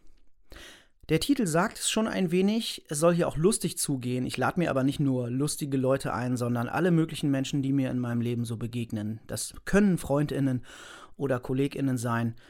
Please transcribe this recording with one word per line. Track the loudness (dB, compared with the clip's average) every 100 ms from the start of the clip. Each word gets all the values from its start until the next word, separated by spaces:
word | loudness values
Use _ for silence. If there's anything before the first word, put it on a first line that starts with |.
| -20 -20 -20 -20 -20 -20 -20 -20 _ _ -2
Der | 0
Titel | 2 0 2
sagt | 2 0 -2
es | -4
schon | 0 0
ein | 0 0
wenig, | 2 2 0 -4 -8 -8
es | 2
soll | 4 4
hier | 2
auch | 2
lustig | 2 2 0 -2
zugehen. | -2 -2 -2 -2 -2
Ich | -2
lade | 0 2
mir | 0
aber | 2
nicht | 2 2
nur | 2 0 0
lustige | 0 -2 -2 -2 0
Leute | 2 2 0
ein, | -2 0 0
sondern | 0 0 0
alle | 0 4
möglichen | 4 2 0 0
Menschen, | 0 0 -2
die | 0
mir | 0 0
in | -2
meinem | -2 -2
Leben | -2 -2 -4
so | -6
begegnen. | -6 -6 -4 -4 -4 -6 -8
Das | -8 -8 -10 2
können | 4 6 4
FreundInnen | 2 0 0 0 0 0 -4 -16 -20 -20 -18 -6
oder | -2 -2
KollegInnen | -2 0 0 0 -2 0
sein, | 0 0 0 -4 -12